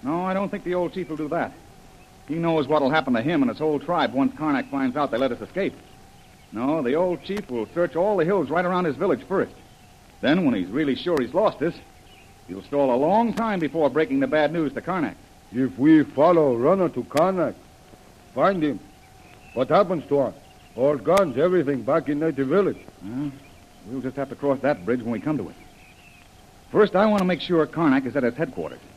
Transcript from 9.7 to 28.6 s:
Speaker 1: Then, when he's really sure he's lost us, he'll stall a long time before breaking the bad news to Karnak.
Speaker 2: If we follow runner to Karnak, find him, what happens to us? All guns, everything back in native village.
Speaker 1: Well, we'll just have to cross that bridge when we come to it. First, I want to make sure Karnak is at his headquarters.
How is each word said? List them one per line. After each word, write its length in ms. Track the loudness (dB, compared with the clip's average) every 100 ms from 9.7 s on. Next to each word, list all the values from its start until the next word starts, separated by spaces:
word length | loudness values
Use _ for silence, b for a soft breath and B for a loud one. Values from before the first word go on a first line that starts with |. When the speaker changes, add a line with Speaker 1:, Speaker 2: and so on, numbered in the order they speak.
| -20 -20 -20 -20 -4
Speaker 1:
Then, 240 | 0 2 2
when 100 | 0
he's 140 | -2
really 260 | -2 -2 -2
sure 240 | 0 0
he's 140 | 0
lost 280 | 2 0 0
us, 120 | -4 -4 -20 -20 -20 -20 -20 -20 -14
he'll 140 | -14
stall 320 | -4 0 2
a 20 | 2
long 380 | 4 2 2
time 260 | -2 -2 -2
before 300 | -2 0 0
breaking 320 | 2 0 0
the 60 | 2
bad 260 | 2 2
news 180 | 0 -4
to 80 | -4
Karnak. 340 | -6 -4 -4 -6 -20 -20 -10
Speaker 2:
If 260 | -4 -4 2
we 260 | 6 6
follow 520 | 6 4 4 6 4 2
runner 320 | 2 2 0
to 140 | -2
Karnak, 520 | -4 0 0 0 -4 -6 -20 -20 -20 -20 -20 -20 -12
find 300 | 0 0 2
him, 160 | -2 -4 -10 -20 -20 -20 -20 -20 -10
what 140 | -4 2
happens 380 | 4 4 0 0
to 120 | 0
us? 140 | 0 -4 -20 -20 -18 0
All 180 | 0 2
guns, 420 | 2 2 2 2
everything 440 | 2 2 2 -2
back 260 | 0 0 0
in 120 | -2
native 280 | -2 -2 0
village. 320 | 2 2 -2 -12 -18
Speaker 1:
Well, 280 | -10 -8 -8 -10 -20 -20 -20 -20 -12
we'll 140 | -8
just 140 | -8 -6
have 140 | -8
to 60 | -4
cross 240 | -2 0
that 240 | 0 -2 -2
bridge 160 | -2
when 100 | -2
we 80 | -6
come 180 | -4 -4
to 120 | -6
it. 60 | -12 -20 -20 -20 -20 -20 -20 -20 -20 -20 -20 -2
First, 240 | 2 4 4
I 100 | 2
want 140 | 2
to 60 | 0
make 160 | -2
sure 240 | 0 0 0
Karnak 380 | 2 2 2 2
is 100 | 0
at 80 |
his 120 | -2 -2
headquarters. 440 | -6 -6